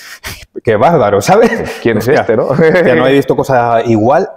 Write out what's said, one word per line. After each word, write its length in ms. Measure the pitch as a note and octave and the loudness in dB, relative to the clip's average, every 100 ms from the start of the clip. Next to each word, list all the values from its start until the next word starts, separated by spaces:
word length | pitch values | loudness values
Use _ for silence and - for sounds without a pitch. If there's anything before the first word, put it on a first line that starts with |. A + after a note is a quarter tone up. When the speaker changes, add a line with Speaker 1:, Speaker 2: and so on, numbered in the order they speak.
| - - - - - - | -20 -18 -16 -16 -18 -10
Speaker 1:
qué 120 | - G#2+ | -4 0
bárbaro, 460 | C3+ E3+ G#2 G2+ | 2 2 0 0
¿sabes? 580 | G2+ G3 A#3 - - - | 2 2 2 -2 -8 -6
Speaker 2:
¿Quién 160 | - A2 | -4 -2
es 80 | A2+ | 0
Speaker 1:
Hostia, 140 | A2+ | -2
Speaker 2:
este, 140 | G#2+ A2+ | 0 -2
no? 100 | D#3 | 0
<laughs> 20 | |
Speaker 1:
hostia, 480 | C3 D#3+ F#3 D#3 A#2+ | 0 2 2 2 2
no 100 | B2+ | 2
he 80 | |
visto 220 | C#3 - C3+ | 0 0 -2
cosa 480 | C3+ C3 A#2 A2+ A#2 | 0 0 2 0 0
igual 420 | A2+ A2 D3+ G3 | 0 2 0 -2